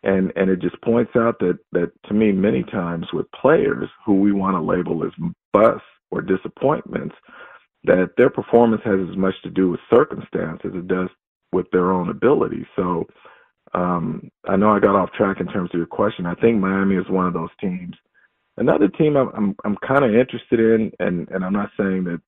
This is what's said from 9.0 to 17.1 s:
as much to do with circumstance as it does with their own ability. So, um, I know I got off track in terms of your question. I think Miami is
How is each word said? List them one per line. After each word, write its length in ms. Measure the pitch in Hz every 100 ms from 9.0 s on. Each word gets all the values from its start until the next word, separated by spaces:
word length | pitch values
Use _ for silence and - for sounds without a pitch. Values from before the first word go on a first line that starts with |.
| 90
as 60 | 95
much 160 | 95 95
to 80 | 87
do 180 | 90 92
with 120 | 87 -
circumstance 680 | 117 151 104 - 90 82 80
as 80 | 98
it 140 | 95 90
does 220 | 92 92 _ _ _ _
with 180 | 92 87
their 200 | 92 90
own 160 | 92 87
ability. 580 | - 117 147 - - - -
So, 280 | 90 87 85 _ - - _ _ _
um, 560 | - 90 87 85 - - _ -
I 80 | 98
know 140 | 107
I 100 | 104
got 160 | 101 98
off 160 | 90
track 260 | - 101 98
in 100 | 90
terms 200 | 104 87
of 40 | 87
your 80 | 82
question. 380 | - 104 -
I 100 | 87 87
think 220 | 117 113
Miami 380 | 95 98 98 95
is 140 | 85